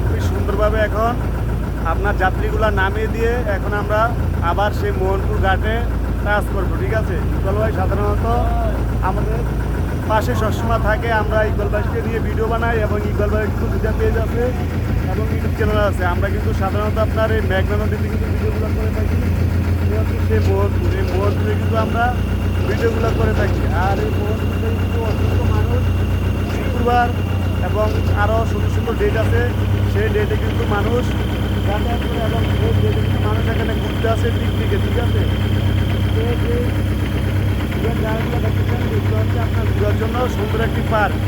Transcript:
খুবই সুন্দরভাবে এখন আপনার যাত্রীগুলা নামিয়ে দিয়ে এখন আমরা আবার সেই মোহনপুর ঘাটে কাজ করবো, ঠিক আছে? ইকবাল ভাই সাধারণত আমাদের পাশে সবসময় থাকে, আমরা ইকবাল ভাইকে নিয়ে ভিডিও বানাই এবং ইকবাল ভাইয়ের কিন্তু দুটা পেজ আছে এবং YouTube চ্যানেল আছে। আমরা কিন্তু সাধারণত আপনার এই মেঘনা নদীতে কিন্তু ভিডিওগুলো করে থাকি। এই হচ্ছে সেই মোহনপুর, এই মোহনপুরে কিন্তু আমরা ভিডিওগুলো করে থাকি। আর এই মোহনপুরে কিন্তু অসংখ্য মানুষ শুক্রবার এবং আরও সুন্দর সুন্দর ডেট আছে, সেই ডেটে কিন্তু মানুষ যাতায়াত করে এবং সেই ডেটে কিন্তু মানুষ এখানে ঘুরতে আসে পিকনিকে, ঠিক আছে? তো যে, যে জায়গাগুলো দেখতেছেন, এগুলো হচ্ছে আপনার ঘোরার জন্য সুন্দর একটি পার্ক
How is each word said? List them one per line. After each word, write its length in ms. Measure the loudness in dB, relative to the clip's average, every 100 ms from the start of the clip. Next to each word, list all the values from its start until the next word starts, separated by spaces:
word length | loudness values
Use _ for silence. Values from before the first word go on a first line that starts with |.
খুবই 180 | 0 0 0
সুন্দরভাবে 480 | 0 0 0 2 2 0
এখন 260 | 0 -2 -2 -2 -2 -2 -2 -4 -4 -2
আপনার 220 | -2 0 0
যাত্রীগুলা 480 | 0 0 0 0 0 2
নামিয়ে 280 | 0 0 -2 0
দিয়ে 160 | 0 0 0 -2
এখন 160 | -2 -2
আমরা 200 | 0 0 2 0 -2 0 0
আবার 220 | 2 0 0
সেই 140 | -2 0
মোহনপুর 380 | 0 0 0 0 2
ঘাটে 280 | 2 0 -2 -2 -2 -2 -2 0
কাজ 180 | 0 0
করবো, 200 | -2 -2 -2
ঠিক 120 | 0 0
আছে? 140 | 0 -2 0 0
ইকবাল 200 | 0 0
ভাই 100 | 0 0
সাধারণত 460 | 0 0 0 0 0 0 0 0 0 0 -2 -2 0
আমাদের 300 | 0 0 0 -2 -2 -2 -2 -2 -2 0
পাশে 240 | 0 2 0
সবসময় 400 | 0 0 0 0 2
থাকে, 220 | 0 0 0
আমরা 180 | 0 2 0
ইকবাল 200 | 0 0
ভাইকে 260 | 0 -2 -2 -2
নিয়ে 120 | -2 -2
ভিডিও 200 | -2 0
বানাই 240 | 0 0 0 0
এবং 120 | 0 -2
ইকবাল 200 | 0 0
ভাইয়ের 160 | 0 -2
কিন্তু 160 | -2 -2
দুটা 180 | 0 0 0
পেজ 160 | 0 0 0
আছে 180 | 0 0 0 -2 -2 -2 0 0
এবং 120 | -2 0
YouTube 220 | 0 -2 0
চ্যানেল 220 | 0 2 0
আছে। 140 | 0 0
আমরা 140 | 0 0
কিন্তু 160 | 0 -2 0
সাধারণত 360 | 0 0 -2 0 0
আপনার 200 | 0 0 0
এই 60 | 0
মেঘনা 240 | 0 0 0
নদীতে 260 | 0 -2 -2
কিন্তু 160 | -2 0
ভিডিওগুলো 340 | 0 0 0 0 0
করে 140 | 0 0
থাকি। 200 | 0 0 0 2 2 0 0 0 0
এই 40 | 0
হচ্ছে 180 | 0 0 2
সেই 140 | 2 2
মোহনপুর, 420 | 2 2 2 0 0
এই 60 | 0
মোহনপুরে 420 | 0 0 0 0 0
কিন্তু 160 | 0 0 0
আমরা 180 | 0 0 0 0 0 0 0 0
ভিডিওগুলো 420 | 0 0 0 0 2
করে 140 | 2 2
থাকি। 220 | 0 0 0 0 0
আর 100 | 0 0
এই 60 | 0
মোহনপুরে 520 | 0 0 -2 0 0 0
কিন্তু 200 | 0 0 0
অসংখ্য 340 | 0 2 2 2 2
মানুষ 260 | 2 2 2 2 2 0 0 0 -2 -2
শুক্রবার 540 | -2 0 2 2 2 0 -2 0 0 0 0
এবং 200 | 0 0 2 0 2
আরও 160 | 2 2 0
সুন্দর 200 | 0 0 0
সুন্দর 200 | -2 0
ডেট 140 | 0 2
আছে, 180 | 2 2 2 0 0 0 2
সেই 160 | 0 0 0
ডেটে 200 | 0 0
কিন্তু 200 | -2 -2 0 0
মানুষ 280 | 0 0 0 -2 -2 -2 -2 0 0
যাতায়াত 340 | 0 0 -2 -2
করে 120 | -2 0
এবং 120 | 0 0 2
সেই 160 | 2 2
ডেটে 180 | 2 2
কিন্তু 160 | 0 0 2
মানুষ 160 | 0 0
এখানে 200 | 0 0 0
ঘুরতে 260 | -2 -2 0
আসে 140 | 0 0 0
পিকনিকে, 400 | 0 0 0 0
ঠিক 140 | 0 0 0
আছে? 160 | 2 0 0 0 0 2 0 0 0 0
তো 80 | 0 0 0
যে, 120 | 0 0 0 0 -2 -2 -2 -2 0 0 0 -2 -2 -2
যে 100 | -2 0
জায়গাগুলো 340 | -2 -2 -2 0 0
দেখতেছেন, 360 | 0 0 0 0 0
এগুলো 200 | 0 0
হচ্ছে 160 | 0 0 0
আপনার 200 | 0 0
ঘোরার 220 | 0 2 0
জন্য 140 | 0 0 -2 -2
সুন্দর 240 | -2 0 0
একটি 140 | -2 0
পার্ক 220 | 0 2 0